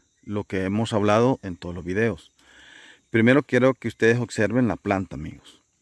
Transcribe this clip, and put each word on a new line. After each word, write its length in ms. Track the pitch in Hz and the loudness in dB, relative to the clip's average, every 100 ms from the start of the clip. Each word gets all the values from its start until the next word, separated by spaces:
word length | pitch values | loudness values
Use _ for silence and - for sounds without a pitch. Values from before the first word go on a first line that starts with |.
| _ _ | _ _
lo 200 | - 104 | -8 -8
que 220 | 98 95 95 | -6 -4 -2
hemos 260 | 104 113 | -2 -2
hablado 480 | 110 104 107 120 131 | 0 2 4 2 0
en 140 | 101 87 | -6 -12
todos 180 | 87 | -12
los 120 | 87 85 | -10 -6
videos. 480 | 95 113 87 - _ _ - - - - - _ | -2 -2 -4 -12 _ _ -20 -20 -20 -20 -20 _
Primero 320 | 113 113 135 | 2 4 4
quiero 300 | 135 127 127 | 2 2 2
que 140 | 131 117 | 0 -6
ustedes 320 | - 113 117 | 0 2 2
observen 480 | 117 - 101 117 120 | -2 -2 -2 0 0
la 80 | 85 | -2
planta, 400 | 101 95 92 67 | -2 -4 -4 -10
amigos. 460 | 78 71 - _ _ _ | -12 -14 -20 _ _ _